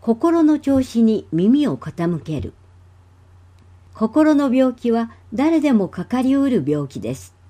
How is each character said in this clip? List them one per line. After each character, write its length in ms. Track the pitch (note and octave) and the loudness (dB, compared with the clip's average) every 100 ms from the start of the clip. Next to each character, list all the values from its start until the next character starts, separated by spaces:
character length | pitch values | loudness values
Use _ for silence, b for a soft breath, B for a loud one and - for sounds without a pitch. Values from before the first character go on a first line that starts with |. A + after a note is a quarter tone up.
心 400 | - A3+ E4+ E4+ | -2 0 2 4
の 160 | D#4 D4+ | 2 2
調 240 | C#4+ C4+ | 0 0
子 200 | B3+ A#3 | 0 2
に 240 | A3+ G#3+ - | 2 2 -2
耳 340 | D#3+ F#3+ C#4 C#4+ | 0 2 2 2
を 100 | C3 | -4
傾 400 | - - E3+ E3+ | -10 -6 -4 -4
け 200 | - D3+ | -6 -8
る。 140 | - - _ - - _ _ _ _ - - _ - - - | -10 -14 _ -20 -20 _ _ _ _ -20 -20 _ -20 -20 -20
心 400 | - A3 D4 D#4 | -6 -2 2 4
の 200 | D4 C#4 | 4 2
病 200 | B3+ C4 | 2 0
気 160 | B3 A#3 | -2 -2
は 200 | A3+ A3+ B B | -2 -4 B B
誰 280 | A3 C#4+ E4 | -2 0 2
で 120 | D4 | 2
も 160 | A#3 F#3 | 2 0
か 160 | - | -6
か 160 | F3 B3 | -6 -2
り 140 | C4 | 0
う 160 | C#4 C#4 | 0 0
る 120 | A#3+ C#3 | 0 0
病 180 | D3 C#3 | -4 -4
気 140 | B2 | -10
で 140 | G#2 | -10
す。 200 | C3 - _ | -10 -14 _